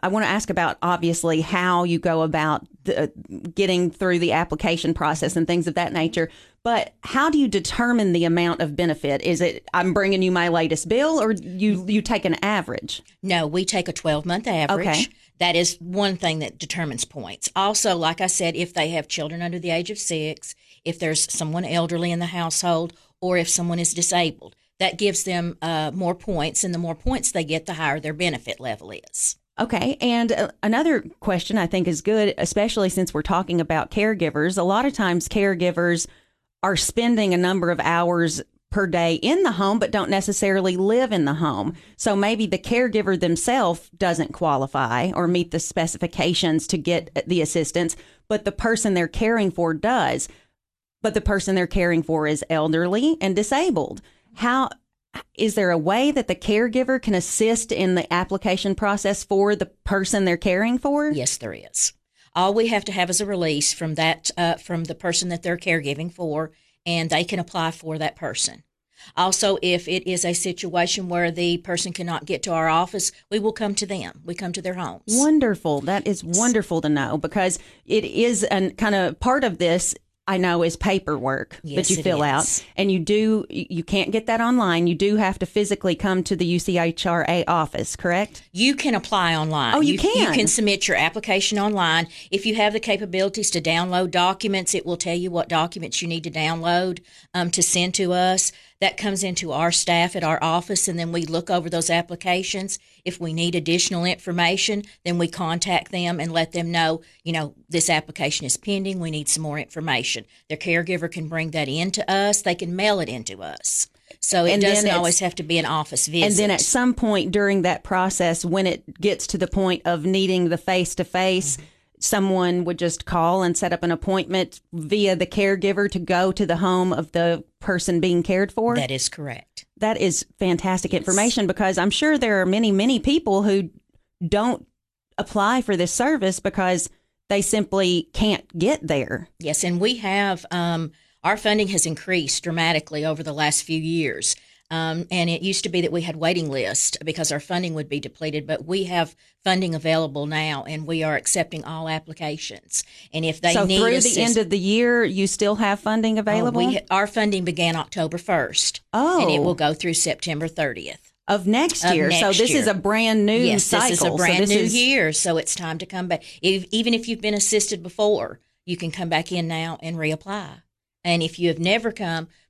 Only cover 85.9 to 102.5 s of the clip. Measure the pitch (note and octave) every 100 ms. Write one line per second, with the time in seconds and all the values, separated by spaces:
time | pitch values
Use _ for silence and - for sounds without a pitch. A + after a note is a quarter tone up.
85.9 | E3+ G3 F#3 F3 F3+ F3 F3 - F3 E3+
86.9 | E3 F#3 E3+ D#3 F3 D#3+ E3 D3+ - -
87.9 | - F3+ F3 G#3 - - F3+ B3 C#4 D4+
88.9 | A3 - G#3 F3 D#3+ D#3 D#3 B2+ C#4+ D4
89.9 | - G4 B4 G#4 C#4+ G#3+ - G#3 G3 G3+
90.9 | D#3+ D#3 G#3+ G#3 G3 G3 G#3 G3+ G3+ E3+
91.9 | E3 E3 - - G3 G#3 A3 G#3 G#3 -
92.9 | G3 G3+ F#3+ G3 G3+ G#3 E3+ D#3+ E3 F3+
93.9 | F3+ F#3 F3 F3+ F#3+ A3 G3 F3+ - -
94.9 | F3 F3 F3 F3+ E3+ - E3 E3+ - D3+
95.9 | - E3+ E3 D#3+ D3+ D#3 E3 E3 F3 F#3
96.9 | F3 - - - F3+ F3 F3 E3 F3+ F3+
97.9 | F3+ F#3 F3+ F#3 F#3 - - - _ G3
98.9 | - G#3 G3 F#3+ F3 E3 C#3+ E3+ E3+ -
99.9 | E3+ F3 - E3 D#3+ D#3+ E3+ F3 G3 -
100.9 | E3+ E3+ E3+ D#3+ E3 E3+ F3+ E3+ F3 E3
101.9 | E3+ E3+ F3 F#3 F3+ F#3